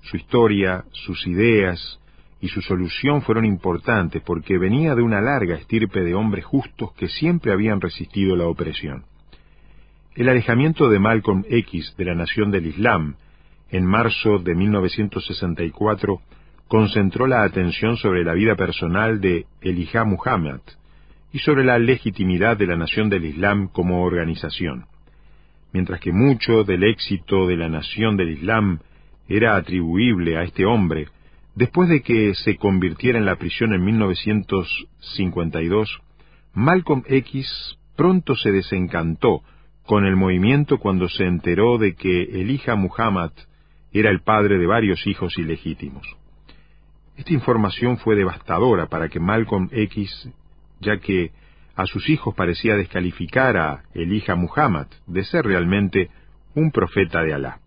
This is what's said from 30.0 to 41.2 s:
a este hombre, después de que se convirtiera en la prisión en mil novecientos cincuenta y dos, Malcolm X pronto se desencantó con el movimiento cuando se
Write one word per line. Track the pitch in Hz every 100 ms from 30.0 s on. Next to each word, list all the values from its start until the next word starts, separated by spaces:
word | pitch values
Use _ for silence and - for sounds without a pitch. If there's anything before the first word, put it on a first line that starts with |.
| 120 98 85 82
a |
este | 85 - 95
hombre, | 117 90 78 76 _ - - -
después | - 123 170 180
de | 156
que | - 113 107
se | 92 - 95
convirtiera | 101 95 90 80 123 117
en | 101
la | 87
prisión | 85 - 113
en | 95 92
mil | 110
novecientos | 101 90 - 107 - 98 90 - - _
cincuenta | - - 92 87 82 80
y | 82
dos, | 101 107 - _ _ - - _
Malcolm | - 131 185 165 139 120
X | 135 127 135 131 - - - _ -
pronto | 180 185 - 127
se | 113
desencantó | 98 92 95 90 85 82 82 123 76 - - - _ -
con | 104 98
el | 95
movimiento | 95 90 101 143 147 139
cuando | 104 92 90
se | -